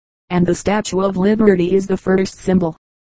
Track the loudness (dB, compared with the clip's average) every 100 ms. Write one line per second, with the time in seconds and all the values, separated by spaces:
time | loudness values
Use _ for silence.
0 | _ _ -4 0 0 0 -2 -4 -2 -2
1 | -2 0 0 2 4 4 2 0 -2 -4
2 | 0 0 -2 -6 0 0 0 -6 _ _